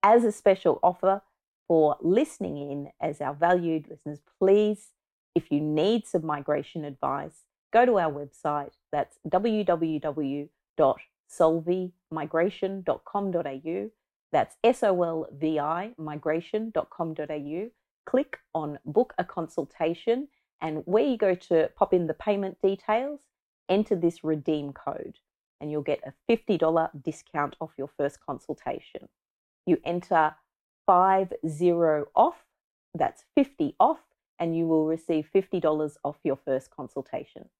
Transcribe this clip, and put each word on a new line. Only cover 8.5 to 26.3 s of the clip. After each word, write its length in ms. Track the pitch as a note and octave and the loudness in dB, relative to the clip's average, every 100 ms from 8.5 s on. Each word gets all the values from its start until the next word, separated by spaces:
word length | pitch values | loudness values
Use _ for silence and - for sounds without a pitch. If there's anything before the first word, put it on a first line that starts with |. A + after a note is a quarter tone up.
| D3 C#3+ _ _ | -4 -6 _ _
That's 280 | D3 - _ E3 | -4 -4 _ -2
w 360 | F#3 A3+ G#3+ | 0 2 0
w 360 | G3 E3+ E3 D#3 | 0 0 0 -2
w 480 | D3+ C#3+ C#3 C#3+ D3 _ _ - | -4 -4 -4 -6 -10 _ _ 2
dot 220 | C#3 - - _ _ | 2 2 -8 _ _
solvi 640 | - E3 E3 D#3+ F#3 F#3 _ _ | 2 2 2 0 -2 -2 _ _
migration 680 | D#3+ - D#3+ F3+ - F#3+ G3 | -8 -4 0 0 -2 -6 -4
dot 200 | F3+ - | -4 -4
com 260 | - G3+ G3 | -4 -4 -2
dot 160 | F3 D3 | -4 -4
a 140 | C3+ | -8
u. 280 | D#3 F3+ G#3+ _ _ _ _ | -8 -8 -8 _ _ _ _
That's 240 | D3+ - - | 0 0 2
S 180 | A3+ B3+ | 2 2
O 200 | G#3+ F3+ | 0 2
L 240 | E3+ E3 - | 0 -2 -8
V 260 | C#3 D#3 D#3 | -4 -2 -2
I 320 | D3 E3 G#3 B3 | -2 -4 -6 -12
migration 720 | D#3 D3+ D#3 D#3+ F3 G#3+ A3+ | -12 -8 -4 -4 -2 -6 -2
dot 180 | E3+ - | -4 -4
com 240 | - E3 | -6 -6
dot 180 | D#3 D3+ | -6 -8
A 60 | D3+ | -8
U. 340 | C#3+ D#3+ A3 _ _ _ - | -8 -8 -10 _ _ _ -2
Click 320 | B3+ D4 - _ | -2 -2 -10 _
on 240 | D#3+ D3+ D3 - | -8 -6 -10 -2
book 260 | D3 B3 - | 0 0 -2
a 60 | |
consultation, 1040 | F3+ - E3 - C#3+ _ E3 E3+ - A#3+ C#4+ _ _ _ | -6 -6 -6 -6 -8 _ -4 -4 -2 -2 -4 _ _ _
and 200 | E3 D#3 - | -8 -6 0
where 180 | G#3 | 0
you 140 | C#4 A#3+ | 2 2
go 160 | G3 | 0
to 340 | F3+ - E3 - - | 0 2 2 2 0
pop 160 | G3 | 2
in 140 | F#3 E3 | 2 0
the 80 | |
payment 420 | D#3 - G3+ G3 - | -4 -2 -2 -2 -2
details, 580 | F#3+ G3 - A3 C4+ D4 _ _ _ _ - | -2 0 -2 -2 -2 -10 _ _ _ _ -2
enter 260 | F#3+ G#3+ | 0 2
this 300 | F#3+ E3+ E3+ | 0 0 -2
redeem 480 | D#3 D#3 D3 D3+ C#3+ | -4 -2 -2 -4 -4
code, 460 | C#3+ - - - - _ _ _ _ | -10 -10 -10 -12 -18 _ _ _ _
and 100 | D3 | -8
you'll 120 | D3+ | -6
get 180 | D3 D3 C3 | -4 -6 -6
a 80 | - | -16
fifty 300 | - | -2